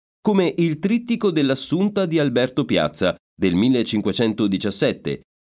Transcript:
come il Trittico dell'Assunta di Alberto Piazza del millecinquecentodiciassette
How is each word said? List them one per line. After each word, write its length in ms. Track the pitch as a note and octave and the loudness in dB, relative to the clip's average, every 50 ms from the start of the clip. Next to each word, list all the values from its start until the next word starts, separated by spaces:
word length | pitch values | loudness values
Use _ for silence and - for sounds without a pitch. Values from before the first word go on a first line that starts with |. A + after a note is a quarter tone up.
| _ _ _ _ | _ _ _ _
come 320 | - G#3+ G3+ F#3+ F3+ D#3 - - | -2 0 2 2 2 2 0 0
il 200 | E3+ E3 D3+ - | 0 0 0 -2
Trittico 500 | - F#3+ A#3 A#3 A#3+ - A#3 A#3 - G3 | -2 0 0 0 -2 -2 -4 0 0 0
dell'Assunta 720 | E3 D#3 C#3 C3 C3+ C3 - - D3+ E3+ G3 G#3 G#3 G3+ F#3+ | 2 2 2 0 0 -2 -2 -2 -2 0 0 0 0 -2 -2
di 140 | E3 D#3+ D#3+ | 0 0 0
Alberto 480 | D3 C#3 A#2 A#2+ B2 B2+ - D#3 C3 | 0 0 0 0 0 0 -2 -2 -2
Piazza 500 | - G#2+ E2+ D#2 - - - F#2+ F2 - - _ _ _ | 0 0 0 0 0 -2 -2 -2 -2 -2 -4 _ _ _
del 200 | - F#2+ F#2 E2+ | -2 0 2 2
millecinquecentodiciassette 1700 | F2+ A2 C3 C3 A#2+ A2 - A2+ G#2 G2 G#2+ F#2 - A#2 A2 G#2 A#2 G#2+ G2+ G2 F2 G#2+ G2+ F#2+ - D3+ B2 - - - D2 C#2 - _ _ _ _ _ _ | 4 4 4 2 2 0 0 0 0 0 0 0 0 0 0 0 0 0 0 0 0 -2 -4 -2 0 0 0 -2 -2 -6 -6 -6 -8 _ _ _ _ _ _